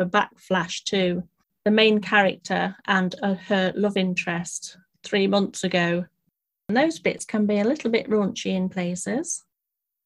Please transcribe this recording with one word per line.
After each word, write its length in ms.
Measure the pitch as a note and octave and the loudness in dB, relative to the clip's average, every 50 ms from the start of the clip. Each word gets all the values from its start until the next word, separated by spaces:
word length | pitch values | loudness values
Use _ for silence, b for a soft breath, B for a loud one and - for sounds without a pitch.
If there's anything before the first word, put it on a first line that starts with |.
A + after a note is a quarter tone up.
a 40 | F#3 | -4
backflash 800 | F3+ - G#3 - - - _ _ - F#3+ F#3 E3 F3 - - - | 0 2 0 0 0 -6 _ _ -2 -2 -2 -2 -2 -8 -10 -6
to 360 | - - G3 F#3 F3+ F3 F3+ F3+ - _ _ _ _ _ _ _ | -2 0 0 0 0 0 -2 -6 -10 _ _ _ _ _ _ _
the 60 | G#3 | 2
main 300 | G#3+ G#3+ A3 A3 G#3+ G#3 | 4 6 6 6 4 2
character 760 | G#3 - A3 G#3 G3 F#3+ - - _ - F#3+ F3+ F3 F#3 F#3+ - - - | 0 2 2 4 4 4 2 -2 _ -4 -2 0 0 -2 -4 -8 -2 0
and, 260 | G3+ F#3+ F#3 F3+ F3 - - | 2 2 2 0 -2 -2 -2
uh, 120 | G3+ F#3+ F#3 - | -2 -2 -2 -2
her 260 | - G#3+ F#3+ F#3 F3+ - | -2 0 2 2 0 0
love 200 | - G3+ G#3 G3+ | 0 -2 0 0
interest 800 | G3 F#3 F#3 F3+ F3 - - E3+ E3+ F3 - - - - - - - _ _ _ _ _ | 0 0 0 -2 -4 -4 -4 -4 -4 -6 -8 -10 -12 -14 -14 -18 -20 _ _ _ _ _
three 240 | - - G3+ G3 G3 | -4 0 0 2 2
months 340 | G3 G3+ G3 G3 - - - | 2 2 0 0 -4 -4 -4
ago. 420 | F#3 F3+ F3+ F3 E3+ E3+ F3 F3 - _ _ _ _ _ _ _ _ _ _ _ _ | 0 0 2 2 2 0 -2 -4 -6 _ _ _ _ _ _ _ _ _ _ _ _
And 80 | G3+ | 2
those 220 | B3 D4 E4 D#4+ - | 2 2 2 0 0
bits 260 | - F#3+ - - - | -2 -4 -4 -4 -8
can 220 | - - A3 G#3+ | -6 -2 0 0
be 140 | G3+ G#3 G#3 | 2 2 2
a 40 | G3+ | 2
little 280 | A3 C#4+ D#4 - A#3 A3+ | 2 0 0 -2 0 0
bit 180 | A3 - - | 0 0 0
raunchy 360 | G#3+ G#3+ G3+ F#3 - - - | 0 0 0 0 -4 -4 -4
in 220 | F#3+ F#3+ F#3 F#3 F#3 | -4 -2 -2 -2 -2
places. 720 | - F#3+ F3+ F3 F3+ F3+ - G3 G3+ B3+ F4 - - - - _ _ _ _ _ _ _ _ _ _ _ _ | -2 -4 -4 -4 -4 -6 -6 -4 -4 -4 -4 -6 -8 -10 -12 _ _ _ _ _ _ _ _ _ _ _ _